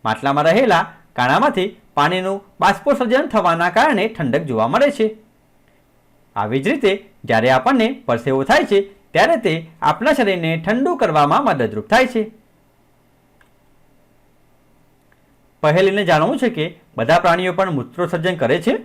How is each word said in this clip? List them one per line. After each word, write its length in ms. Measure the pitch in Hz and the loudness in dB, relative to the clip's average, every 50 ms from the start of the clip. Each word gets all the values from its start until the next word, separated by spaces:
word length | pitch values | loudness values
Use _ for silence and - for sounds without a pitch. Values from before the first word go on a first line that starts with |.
| - | -4
માટલામાં 400 | 113 110 - - 139 139 147 147 | -4 -6 -2 -2 -2 0 2 2
રહેલા 380 | 165 170 220 269 226 180 165 - - - - _ _ _ | 2 2 4 4 4 2 0 0 -4 -10 -20 _ _ _
કાણામાંથી 560 | - 123 127 143 - 262 311 - 196 180 208 - - _ _ _ | -2 0 0 2 2 0 0 0 -2 -4 -4 -8 -14 _ _ _
પાણીનું 480 | 147 143 156 180 185 185 190 196 196 - _ _ _ | -2 0 0 0 -2 -4 -4 -6 -6 -10 _ _ _
બાષ્પોત્સર્જન 640 | - 196 196 - - 285 277 - 254 220 240 269 320 | 0 0 0 0 0 0 0 0 0 0 0 0 0
થવાના 420 | - - 214 - 175 165 165 170 180 | 0 -2 0 2 2 0 2 0 0
કારણે 340 | 170 214 262 311 262 190 202 | 2 2 2 2 2 0 -2
ઠંડક 360 | 220 220 - 160 123 117 147 165 | -4 -4 -4 -4 -2 -2 -2 -2
જોવા 240 | 139 120 110 110 | -2 -2 -2 0
મળે 220 | 120 160 240 285 285 | 0 2 2 2 2
છે. 160 | - - 220 214 220 - _ _ _ _ _ _ _ _ _ _ _ _ _ _ _ _ _ _ _ _ _ _ _ | 2 0 -2 -2 -2 -8 _ _ _ _ _ _ _ _ _ _ _ _ _ _ _ _ _ _ _ _ _ _ _
આવી 280 | 104 104 107 120 139 139 | -6 -4 -2 -2 -2 -2
જ 40 | |
રીતે 240 | 202 311 277 - 196 196 208 - - _ _ - | -2 -2 0 0 0 0 -2 -8 -20 _ _ -4
જ્યારે 260 | - 117 113 113 127 | -2 0 2 2 2
આપણને 360 | 131 131 - 247 277 247 220 226 269 - - | 2 2 2 2 2 2 0 0 -4 -6 -4
પરસેવો 380 | - 120 117 - 143 135 135 135 | -4 -4 -2 -2 -2 -2 -2 0
થાય 220 | - 247 311 302 | 2 0 0 2
છે 140 | - 202 196 196 - - _ _ _ | 2 0 0 0 -2 -12 _ _ _
ત્યારે 260 | - 170 - 320 339 | 0 0 2 2 0
તે 160 | 240 - 185 160 165 165 - - _ | 0 0 -2 -4 -4 -6 -14 -12 _
આપણા 320 | - 151 156 - 233 302 294 | -2 -2 -2 0 0 0 2
શરીરને 380 | 285 233 196 185 175 165 160 165 | 2 2 0 0 -2 -2 -4 -4
ઠંડુ 340 | 160 160 185 220 247 277 339 359 | -4 -2 -4 -2 0 0 -2 0
કરવામાં 480 | 269 233 185 156 151 143 143 170 233 285 | 0 -2 0 2 2 2 2 2 0 0
મદદરૂપ 460 | 240 170 139 117 107 104 107 - - | 0 0 0 -2 -4 -4 -8 -4 0
થાય 180 | 214 254 262 | 2 2 2
છે. 140 | 254 254 226 214 220 - _ _ _ _ _ _ _ _ _ _ _ _ _ _ _ _ _ _ _ _ _ _ _ _ _ _ _ _ _ _ _ _ _ _ _ _ _ _ _ _ _ _ _ _ _ _ _ _ _ _ _ _ _ _ _ _ _ _ _ _ _ _ _ _ _ - | 2 -2 -6 -6 -6 -10 _ _ _ _ _ _ _ _ _ _ _ _ _ _ _ _ _ _ _ _ _ _ _ _ _ _ _ _ _ _ _ _ _ _ _ _ _ _ _ _ _ _ _ _ _ _ _ _ _ _ _ _ _ _ _ _ _ _ _ _ _ _ _ _ _ 0
પહેલીને 400 | 151 151 180 196 196 190 208 202 | 2 2 4 2 2 2 0 0
જાણવું 340 | 175 165 151 160 202 320 240 | 2 2 2 2 0 0 0
છે 100 | 254 233 | -2 -2
કે 160 | - 156 151 170 - - _ _ _ | -2 -4 -6 -6 -8 -16 _ _ _
બધા 240 | - 117 123 165 175 | -4 0 2 2 2
પ્રાણીઓ 340 | 170 175 170 175 185 180 170 | 4 2 0 2 -2 -4 -2
પણ 220 | 180 190 185 160 | -2 -2 -2 -2
મૂત્રોત્સર્જન 600 | 135 117 - - 170 180 165 185 170 160 185 180 | -6 -6 -8 -6 -6 -4 -4 -4 -4 -2 -4 -2
કરે 200 | 156 127 113 143 170 | -2 0 0 0 0
છે? 120 | 160 226 330 - | 0 -2 -2 -2